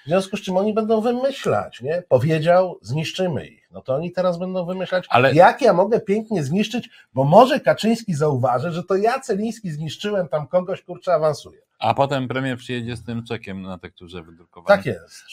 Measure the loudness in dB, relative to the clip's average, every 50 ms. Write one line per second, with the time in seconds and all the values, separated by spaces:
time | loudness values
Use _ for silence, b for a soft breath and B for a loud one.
0 | B -2 -2 -2 -2 -2 -8 -10 -6 -4 -2 -2 0 0 -2 -2 0 0 0 0
1 | 0 0 -2 -2 -2 -4 -4 -4 -2 -2 -2 -2 -2 -6 -12 -12 -6 -4 -4 -4
2 | -2 2 2 2 2 2 0 0 2 4 4 4 4 2 -4 -10 -10 -6 -6 -4
3 | -4 -6 -4 -4 -4 -2 -2 -4 -8 -10 -18 _ _ _ -20 -16 -6 -4 -4 -4
4 | -4 -6 -4 -2 -2 -2 -2 -2 -6 -6 -6 -6 -6 -6 -6 -6 -6 -2 -4 -4
5 | -2 2 4 4 6 6 8 10 8 8 8 6 4 4 6 6 4 2 2 0
6 | 0 0 -2 -2 -2 -2 -4 -4 -2 -2 -2 -2 -2 -2 -4 -8 -8 -8 B B
7 | B B -2 0 2 6 8 8 8 8 4 0 2 0 0 2 2 0 0 -2
8 | -2 -4 -2 0 0 0 0 0 0 0 0 0 -2 -4 -6 -6 -4 -2 -2 0
9 | 2 0 0 -2 -4 -4 -4 -4 -4 -6 -6 -8 -10 -10 -8 -8 -8 -10 -10 -8
10 | -6 -4 -2 -2 -4 -2 -4 -6 -6 -2 -2 -2 -2 -2 -8 -10 _ -16 -16 -10
11 | -2 0 0 2 2 0 -2 -2 -8 -18 -20 _ _ _ _ -4 -2 -2 0 0
12 | 0 0 0 -4 -4 -4 -4 -4 -4 -4 -6 -6 -8 -8 -8 -6 -6 -8 -10 -10
13 | -10 -8 -8 -8 -8 -8 -10 -10 -10 -12 -12 -12 -10 -12 -14 -14 -14 -18 _ -20
14 | -20 -16 -16 -16 -16 -18 -20 _ -20 _ _ -10 0 0 0 0 0 -6 -8 -10
15 | -12 -20 -20 -20 -20 -16